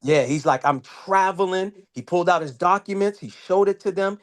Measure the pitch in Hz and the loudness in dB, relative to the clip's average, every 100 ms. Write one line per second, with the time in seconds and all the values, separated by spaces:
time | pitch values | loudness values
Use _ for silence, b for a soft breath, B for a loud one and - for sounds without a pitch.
0 | 131 151 123 151 156 131 143 139 120 - | 2 2 2 -2 0 0 0 -2 -4 -20
1 | - 190 190 180 190 185 196 202 - - | -2 0 0 0 -2 -2 -4 -8 -18 -16
2 | 127 175 175 175 156 123 175 196 202 196 | -4 -2 2 0 -2 -2 0 0 -2 -2
3 | 202 202 - - - 185 202 196 214 180 | -2 -4 -14 -18 -2 2 2 0 -4 -2
4 | 196 208 | -4 -4